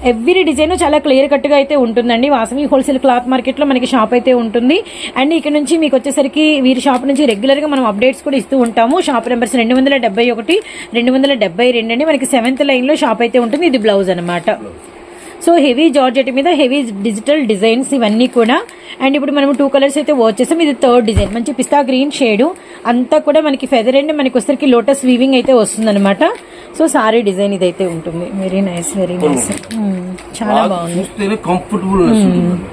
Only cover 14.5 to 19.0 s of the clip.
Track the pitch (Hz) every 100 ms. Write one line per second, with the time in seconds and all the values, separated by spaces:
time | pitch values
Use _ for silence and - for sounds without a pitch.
14.5 | 208 - - - - - - - - -
15.5 | 339 277 240 320 277 254 247 262 254 285
16.5 | 320 269 277 240 196 208 214 220 311 247
17.5 | 208 220 226 262 277 220 214 247 254 226
18.5 | 294 480 - - -